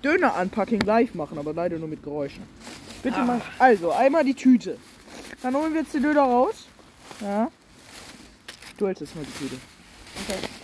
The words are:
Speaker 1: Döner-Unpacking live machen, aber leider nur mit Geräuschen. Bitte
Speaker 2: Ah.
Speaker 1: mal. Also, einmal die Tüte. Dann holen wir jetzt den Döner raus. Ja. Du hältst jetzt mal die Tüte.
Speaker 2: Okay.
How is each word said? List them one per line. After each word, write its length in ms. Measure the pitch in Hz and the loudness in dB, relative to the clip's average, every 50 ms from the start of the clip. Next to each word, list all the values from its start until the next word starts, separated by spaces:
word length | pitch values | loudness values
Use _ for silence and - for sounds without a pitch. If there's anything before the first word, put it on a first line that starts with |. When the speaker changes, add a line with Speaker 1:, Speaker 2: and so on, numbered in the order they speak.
Speaker 1:
Döner-Unpacking 800 | - 285 330 381 330 233 - 170 185 190 - 220 190 - 233 196 | 0 2 4 4 4 4 2 2 -2 -2 0 -2 0 2 2 2
live 340 | 196 196 220 233 254 233 - | 2 4 4 4 4 2 0
machen, 240 | 170 147 - 165 151 | -6 -8 -8 -8 -8
aber 140 | 147 151 | -6 -6
leider 260 | 151 170 175 180 170 160 | -4 -4 -4 -4 -4 -6
nur 100 | 160 156 | -8 -8
mit 140 | 156 143 | -10 -10
Geräuschen. 400 | - 147 147 151 139 139 - - - - - - - - - - - - - - | -10 -8 -6 -6 -6 -6 -8 -14 -18 -18 -20 -20 -18 -18 -18 -16 -16 -18 -12 -8
Bitte 140 | - 320 185 190 | -6 -4 -2 0
Speaker 2:
Ah. 60 | 247 | 0
Speaker 1:
mal. 160 | 247 247 233 - - - - | 0 0 -2 -4 -6 0 6
Also, 320 | 254 254 226 185 170 170 | 6 6 6 6 4 2
einmal 320 | 147 160 254 269 302 330 285 | 2 4 4 4 4 4 2
die 100 | 269 254 | 2 0
Tüte. 440 | - - 262 254 202 180 190 135 - - - - - - - - - - - - - | 4 6 6 6 6 4 -2 -10 -10 -14 -20 -20 -20 -20 -20 -18 -16 -16 -16 -14 -8
Dann 120 | - 254 262 | -6 -2 -2
holen 180 | 285 311 320 302 | 0 0 0 0
wir 80 | 320 | -2
jetzt 100 | 269 - - | -2 -2 -2
den 80 | 285 | 0
Döner 200 | 240 302 302 294 | 0 2 4 4
raus. 440 | 277 254 240 240 262 415 453 - - - - - - - - - - - - - | 4 4 4 4 4 2 0 -6 -10 -20 -20 -20 -20 -20 -20 -20 -20 -18 -14 -10
Ja. 300 | 214 202 202 208 233 - - _ _ - - - - - - - - - - - - - - _ _ - - - - - - - | -6 -4 -2 0 -2 -2 -4 _ _ -20 -20 -20 -20 -20 -20 -20 -18 -18 -20 -20 -20 -20 -20 _ _ -20 -20 -18 -18 -14 -8 -4
Du 80 | 208 | -2
hältst 160 | 190 185 - | -2 -2 -4
jetzt 120 | 151 - - | -8 -12 -12
mal 80 | 165 143 | -12 -12
die 140 | 131 - - 139 | -12 -10 -10 -10
Tüte. 120 | 131 127 131 - - - - - - - - - - - - - - | -10 -10 -10 -16 -18 -20 -20 -20 -20 -20 -20 -20 -16 -12 -10 -8 -6
Speaker 2:
Okay. 100 | 190 190 - - - - | -6 -6 -8 -10 -12 -14